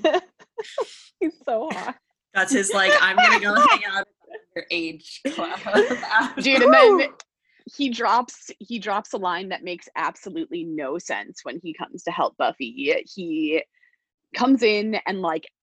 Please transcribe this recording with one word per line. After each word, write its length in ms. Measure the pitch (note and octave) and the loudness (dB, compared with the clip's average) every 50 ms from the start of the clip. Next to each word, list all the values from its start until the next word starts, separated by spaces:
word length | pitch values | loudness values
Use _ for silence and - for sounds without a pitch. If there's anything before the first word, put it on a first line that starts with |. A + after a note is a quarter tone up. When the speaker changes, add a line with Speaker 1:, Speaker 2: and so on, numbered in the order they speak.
| - D#4+ C#4+ F4+ - _ _ _ _ _ _ - G#4+ - - D5 A4+ - - - - - _ - | -2 0 0 0 -2 _ _ _ _ _ _ -14 -14 -10 -6 -8 -8 -8 -8 -20 -20 -20 _ -6
Speaker 1:
He's 140 | F4+ D#4 - _ - | -6 -6 -6 _ -6
so 240 | C#4 A#3+ A3 A#3+ D#4+ | -4 -4 -4 -4 -4
hot. 240 | G#3 F3+ F#3 - C4 _ _ _ _ _ _ _ - | -8 -8 -8 -10 -10 _ _ _ _ _ _ _ -2
Speaker 2:
That's 180 | G3 F#3+ - | -2 0 2
his, 220 | C4+ B3 G3 F#3+ A4+ | 2 0 0 0 0
like, 180 | G3 F#3+ F#3+ G3 G3 | 2 4 6 6 6
"I'm 160 | F3+ F#3 F#3+ | 4 4 4
gonna 240 | F#3+ F#5 - - - | 4 4 6 4 4
go 140 | C#4+ - D#5 | 2 2 4
hang 260 | D5 D5 C5+ A4+ - G#4 | 4 6 6 4 4 0
out 160 | G4+ G4 G4 | -2 -6 -6
at 360 | G#4 _ _ _ _ - - - _ _ - | -6 _ _ _ _ -20 -20 -20 _ _ -12
your 100 | E3+ - - | -12 -8 -6
age 500 | - E3+ E3 D#3+ D#3+ D3+ - - - - - C4+ | -6 -6 -6 -6 -10 -12 -18 -20 -16 -8 -8 -8
club." 320 | D#4+ F4 F3+ E4+ G4 - - | -6 -6 -6 -6 -8 -8 -6
<laughs> 720 | G#3+ G3+ G3+ G#3+ - B3+ B3 - - G#3 A3 C4+ - - - | 0 2 2 2 2 0 -6 -6 0 0 0 0 0 -4 -2
Speaker 3:
Dude, 240 | - C4 C4+ - A#4+ | 0 2 4 6 6
and 100 | C5+ D#5+ | 8 8
then 240 | D#5+ C#5 A4 G4+ F4+ | 8 8 8 8 6
Speaker 1:
Whew. 160 | - - - - - _ _ _ _ _ _ _ - | 2 -2 -4 -14 -20 _ _ _ _ _ _ _ -20
Speaker 3:
he 240 | - - - C#4+ C4 | -16 -8 -4 -4 -4
drops, 600 | A#3 A#3 A#3 A3 A3+ A#3+ B3 - - - - - - - | -4 -2 0 2 2 2 0 -2 -8 -20 -20 -20 -20 -18
he 200 | G#3+ - A#3+ A3+ | -14 -12 -10 -10
drops 340 | F#3+ G#3+ G3 G#3 G#3 - - | -6 -4 -4 -4 -6 -6 -8
a 40 | A3 | -6
line 320 | F#3+ F3+ F3 F3 F#3+ F#3 | -4 -4 -4 -4 -6 -8
that 140 | F3+ - - | -10 -10 -10
makes 240 | F3+ F3+ F3 - - - | -10 -12 -12 -14 -14 -8
absolutely 680 | - D#3+ D3+ F3+ - - G3+ E3 E3 D#3+ - - F3 E3 | -6 -6 -6 -6 -8 -16 -12 -10 -10 -10 -8 -8 -10 -8
no 340 | E3+ D#3 D#3 C#3+ C3 D3 F3+ | -8 -8 -8 -6 -6 -8 -8
sense 440 | - - A#2+ G2+ G2+ - - - - | -8 -8 -8 -8 -10 -12 -16 -16 -14
when 160 | C#3 A#2+ E3 | -14 -14 -12
he 120 | - E3+ D3+ | -12 -12 -12
comes 300 | - E3 - - F#3 - | -12 -14 -14 -14 -12 -10
to 80 | E3+ | -8
help 240 | E3+ F3+ D3 A#2 _ - | -4 -2 -4 -4 _ -4
Buffy. 680 | C#3 A2+ - - C3+ A2+ A#2+ C3 C#3 C#3+ D#3+ - - | -4 -4 -4 -4 -10 -12 -10 -8 -4 -2 -2 -4 -4
He 580 | - - G3 F3+ E3 D#3 D#3+ D#3 D3+ D#3 D#3 - _ _ _ _ _ _ _ _ _ _ _ _ _ - | -10 -14 -12 -10 -8 -6 -4 -4 -2 -2 -2 -4 _ _ _ _ _ _ _ _ _ _ _ _ _ -6
comes 280 | - A#3+ B3+ C4+ A#3+ A#3+ | -2 2 2 4 4 4
in 320 | G#3+ G#3+ G#3 G#3 A3 A3 G3 - | 2 2 2 -2 -2 -4 -6 -6
and, 160 | - G3 F#3+ | -6 -6 -4
like, 240 | F#3 E3 D#3+ E3 - - _ _ | -4 -4 -4 -4 -8 -12 _ _